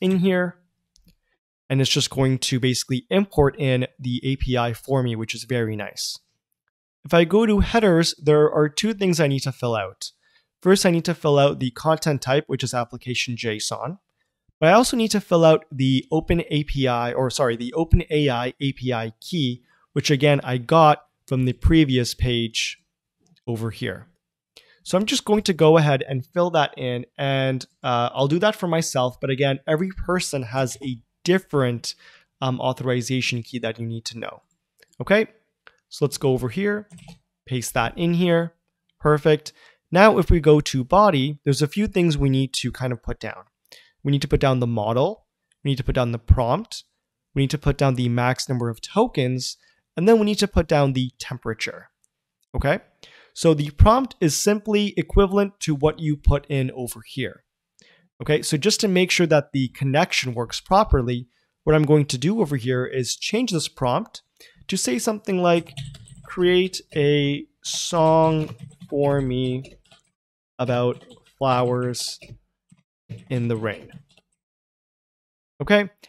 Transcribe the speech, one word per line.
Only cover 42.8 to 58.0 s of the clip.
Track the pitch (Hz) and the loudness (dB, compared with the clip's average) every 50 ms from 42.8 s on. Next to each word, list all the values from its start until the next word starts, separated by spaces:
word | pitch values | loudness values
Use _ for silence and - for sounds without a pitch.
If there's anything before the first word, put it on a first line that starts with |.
| 131 131 123 | -6 -6 -6
of | 110 - | -8 -8
put | - 127 - | -10 -10 -8
down. | - 110 104 92 92 _ _ _ _ _ - - - _ _ _ - | -8 -12 -12 -12 -18 _ _ _ _ _ -20 -20 -20 _ _ _ -2
We | 143 143 | 0 0
need | 139 139 | 0 0
to | 143 | 0
put | - - | 0 2
down | - 135 131 127 | 2 2 2 2
the | 123 | 0
model. | 120 117 113 104 110 117 123 139 180 220 - _ _ _ _ _ _ _ _ - | -2 -2 -2 -2 0 0 0 0 0 -2 -6 _ _ _ _ _ _ _ _ -4
We | 139 139 | -4 -4
need | |
to | 123 - | -2 -2
put | - - | -2 0
down | 135 123 120 117 | 0 0 -2 -2
the | 113 | -4
prompt. | _ - - - 123 117 127 180 226 - - - - _ _ _ _ _ _ _ _ _ - | _ 2 2 2 2 0 0 -2 -4 -8 -14 -16 -18 _ _ _ _ _ _ _ _ _ -4
We | 143 139 | -2 -2
need | 131 | -2
to | - 143 | -2 -2
put | - 147 139 | -2 -2 0
down | - 143 135 131 | 2 2 0 0
the | 120 123 120 | 0 0 0
max | 120 120 120 123 127 - - - | 0 0 0 0 -2 -2 -4 -6
number | 135 123 120 117 | -6 -4 -4 -6
of | 113 - | -8 -8
tokens. | - - - 202 233 247 - - 131 123 127 127 131 - - _ _ _ _ _ _ _ - | -12 -6 0 0 0 0 0 -2 -2 -2 -2 -4 -6 -10 -12 _ _ _ _ _ _ _ -6
And | - 170 208 | 0 4 4
then | 233 226 | 6 6
we | 214 | 4
need | 208 214 196 | 2 0 0
to | 208 196 | -2 0
put | - 190 170 | 0 0 0
down | - 160 147 143 139 131 | 2 2 2 2 2 0
the | 131 127 127 - - | -2 -4 -4 -6 -12
temperature. | - - 131 120 - 113 110 - - - - 90 - _ _ _ _ _ _ _ _ _ _ _ _ _ - | -14 -12 -12 -10 -8 -10 -8 -8 -8 -10 -12 -14 -20 _ _ _ _ _ _ _ _ _ _ _ _ _ -8
Okay, | 127 120 135 160 208 - _ _ _ - - - - - _ - | -4 -2 -2 -2 -2 -4 _ _ _ -20 -20 -20 -20 -20 _ -8
so | - - 165 156 | 0 2 2 2
the | 147 147 147 - | 2 0 -2 4
prompt | - - 202 226 254 269 240 - - | 4 6 6 6 4 2 -4 -4 -2
is | 185 160 - | -2 0 0
simply | - - 208 208 214 208 214 214 208 208 202 - | 0 0 0 0 0 -2 0 0 0 0 0 -2
equivalent | 190 165 - - - 202 185 190 202 202 196 - - | -4 -4 0 4 4 4 4 4 0 0 0 -4 -8
to | - - 156 | -4 -4 -2
what | 139 143 151 156 156 | 0 0 0 0 0
you | 160 151 151 | -4 -4 -4
put | 143 - - 143 143 139 | 0 2 2 2 2 0
in | - 147 135 131 131 | -2 -4 -2 -2 -2
over | - 131 123 117 - 110 110 | -6 -8 -12 -12 -12 -14 -16
here. | - - 135 123 98 - _ _ _ _ _ _ _ _ _ _ _ _ _ | -14 -10 -8 -8 -8 -10 _ _ _ _ _ _ _ _ _ _ _ _ _